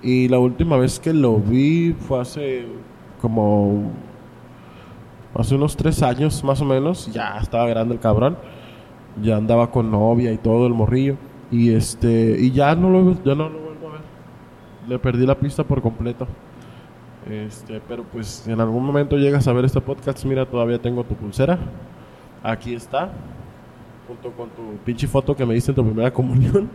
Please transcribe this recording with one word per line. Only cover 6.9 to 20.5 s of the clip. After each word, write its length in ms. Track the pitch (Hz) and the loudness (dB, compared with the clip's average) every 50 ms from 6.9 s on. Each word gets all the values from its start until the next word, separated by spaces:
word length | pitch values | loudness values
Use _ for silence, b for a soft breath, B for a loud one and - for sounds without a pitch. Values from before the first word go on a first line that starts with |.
| 185 180 - 113 107 | -4 -4 -6 -10 -8
Ya 260 | 117 113 104 101 107 | -6 -6 -6 -4 -6
estaba 280 | 110 - - 117 120 120 | -6 -2 0 0 0 2
grande 260 | 113 113 113 117 120 | 0 0 0 -2 -2
el 60 | 113 | -2
cabrón. 360 | - 113 104 107 120 139 175 - B B B B B B B B B B B - - - - 110 104 | 0 0 2 4 2 2 0 -2 B B B B B B B B B B B -20 -20 -16 -10 -4 0
Ya 140 | 113 110 | 0 0
andaba 340 | 107 107 110 117 117 120 117 | 2 2 2 4 4 4 2
con 200 | - 127 113 110 | 2 -2 0 2
novia 420 | 107 104 107 113 117 120 123 117 110 | 2 2 4 4 4 2 2 0 -2
y 60 | 107 | -2
todo, 280 | - 117 113 117 123 | 0 2 2 4 4
el 60 | 123 120 | 2 2
morrillo. 420 | 113 107 104 120 131 135 139 135 139 - - - - - - | 2 2 2 2 2 2 0 -2 -4 -8 -18 -20 -20 -10 -2
Y 240 | - 117 117 117 113 | 2 4 4 6 4
este, 600 | 110 110 - - - - 117 117 113 113 113 110 - | 4 2 0 -4 -2 0 2 4 4 4 4 2 4
y 120 | - 127 | 2 2
ya 240 | 131 131 139 143 160 | 4 4 4 4 4
no 140 | 170 180 185 | 4 4 4
lo, 220 | 185 185 185 180 180 - - | 6 6 6 4 4 2 0
ya 120 | 139 139 | 0 0
no 140 | 147 156 156 | 0 -2 -6
lo 100 | 156 160 | -8 -12
vuelvo 280 | 156 160 156 156 165 156 | -12 -14 -14 -14 -14 -14
a 40 | 151 | -14
ver. 80 | 151 156 - - - - - - - - - - - - - - - - 117 | -14 -16 -18 -20 -20 -20 -20 -20 -20 -20 -20 -20 -20 -20 -20 -20 -16 -8 -6
Le 100 | 127 123 | -6 -2
perdí 280 | - 131 120 120 127 | -2 0 2 2 4
la 80 | 131 139 135 | 4 2 2
pista 260 | - 143 - - 151 | 0 -4 -2 -4 -2
por 180 | - 143 131 - | 0 -2 0 0
completo. 440 | 113 113 - 113 120 120 - 131 123 - - - - B B B B B B B B B - - - - - - - | -2 -2 -2 -6 -6 -6 -6 -8 -10 -10 -14 -16 -20 B B B B B B B B B -20 -20 -20 -20 -18 -14 -12
Este, 500 | 107 107 107 107 104 - - - 113 110 - | -10 -10 -10 -10 -12 -16 -16 -14 -14 -14 -12
pero 160 | - 123 120 117 | -12 -12 -12 -12
pues, 220 | - - 120 110 | -12 -10 -10 -10
si 240 | 98 - - - 113 | -10 -12 -12 -6 -6
en 100 | 113 113 | -2 0
algún 240 | 113 113 113 120 127 | 0 0 0 0 0
momento 320 | 139 143 143 143 139 147 | 2 2 2 2 2 2
llegas 300 | 143 139 139 139 143 127 | 2 4 4 4 4 4
a 60 | 139 120 | 4 4
ver 120 | 123 127 | 4 2
este 160 | 131 - 135 | 2 2 0
podcast, 440 | - - 139 - - 143 135 - - | -2 -2 -8 -4 -4 -6 -6 -4 -2
mira, 220 | 135 135 131 131 | -2 0 0 -2
todavía 340 | 131 | -2